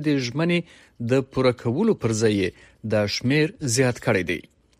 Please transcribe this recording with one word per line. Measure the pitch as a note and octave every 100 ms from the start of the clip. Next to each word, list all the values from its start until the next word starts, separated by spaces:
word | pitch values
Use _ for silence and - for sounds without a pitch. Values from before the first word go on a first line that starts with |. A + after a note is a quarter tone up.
دې | D#3 C#3+
ژمنې | A#2+ C3+ E3+ F3 E3+ - - -
د | A#2 C3 C3
پوره | - B2+
کولو | A#2 A#2+ B2+ A3+
پر | F#3+ A2+
ځای | A2 A2+
یې | G#2 F#2 - - _
دا | A2 G#2+ G#2
شمیر | - B2 D3+ D#3 - C#3+ A#2
زیات | B2+ A#2+
کړی | - G2+ -
دی. | F2 - _ _ -